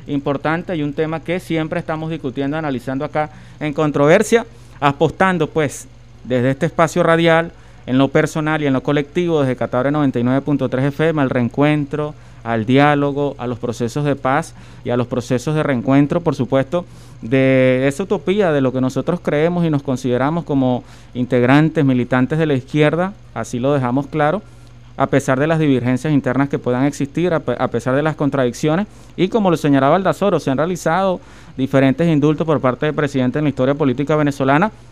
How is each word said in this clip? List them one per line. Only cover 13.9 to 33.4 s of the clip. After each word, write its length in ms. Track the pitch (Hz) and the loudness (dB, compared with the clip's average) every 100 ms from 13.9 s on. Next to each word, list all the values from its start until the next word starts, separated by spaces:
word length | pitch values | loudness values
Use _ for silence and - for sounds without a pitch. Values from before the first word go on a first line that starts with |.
| 147 | -2
de 100 | 147 | -2
paz 400 | 135 131 139 165 - - - | -2 0 -2 -4 -12 -20 -12
y 60 | - | -4
a 60 | 123 | -2
los 100 | 120 | 0
procesos 480 | 123 117 123 160 | -4 -2 -2 -2
de 80 | 156 | -2
reencuentro, 580 | 147 127 120 139 143 170 | -2 -2 2 2 4 0
por 140 | 165 | -2
supuesto, 520 | 139 117 135 131 175 175 - - - | -2 0 0 0 -4 -6 -16 -20 -14
de 680 | 113 135 131 131 131 127 135 | -2 2 4 4 4 2 0
esa 160 | 139 | -2
utopía 480 | 190 190 - 202 185 | -2 -2 0 0 2
de 80 | 147 | 2
lo 120 | 131 | 0
que 80 | 127 | 0
nosotros 400 | 127 131 127 170 | -2 -2 -2 -2
creemos 460 | - 147 165 175 170 | -2 0 0 0 0
y 40 | |
nos 120 | 143 | 0
consideramos 600 | 139 127 127 123 135 170 | -2 -4 0 0 0 -2
como 400 | 160 143 127 123 - - - | -2 0 2 0 -4 -20 -14
integrantes, 720 | 120 123 127 120 143 160 160 | -6 -2 2 4 4 4 2
militantes 540 | 139 127 120 127 131 156 | 2 2 2 0 0 0
de 80 | 156 | 0
la 80 | |
izquierda, 580 | 135 - 147 151 160 185 208 - | 0 -2 2 2 2 -4 -6 -14
así 240 | - 113 123 | -10 -8 -4
lo 160 | 131 | 0
dejamos 320 | 147 127 127 139 | 0 0 -2 -2
claro, 340 | 156 147 185 - - - - - - | -2 0 0 -6 -20 -20 -20 -14 -4
a 120 | 135 | 0
pesar 300 | 139 139 131 | 0 0 0
de 60 | 151 | 0
las 120 | 160 | 2
divergencias 540 | 156 131 120 127 156 | 2 2 2 -2 0
internas 360 | 147 131 123 139 | 0 0 -2 -2
que 100 | 147 | -2
puedan 260 | 123 123 | -2 0
existir, 500 | 139 143 139 - 175 | 0 -2 -6 -2 0
a 60 | 160 | 0
pe-, 160 | 131 120 | -2 -4
a 100 | 123 | -2
pesar 280 | 120 131 135 | -4 -2 -2
de 60 | |
las 140 | 156 147 | -2 -2
contradicciones, 720 | 147 139 127 117 151 160 214 - - - | -2 0 -2 -2 -2 -2 -4 -10 -12 -2
y 120 | 185 | 0
como 220 | 233 196 | 2 2
lo 60 | 160 | 0
señalaba 400 | 151 139 135 175 | 2 2 4 2
Aldazoro, 440 | 185 151 196 175 | 2 0 0 0
se 100 | 143 | 0
han 80 | 135 | -2
realizado 640 | 165 180 165 170 196 180 - - - - | -2 -2 -2 0 0 -2 -8 -20 -16 -6
diferentes 500 | 131 135 135 131 170 | 0 2 2 2 2
indultos 400 | 156 147 151 165 | 2 2 2 0
por 140 | 143 | 0
parte 260 | 127 120 151 | 0 -2 -2
del 80 | |
presidente 440 | 151 147 135 127 | -2 -2 0 0
en 80 | 127 | 0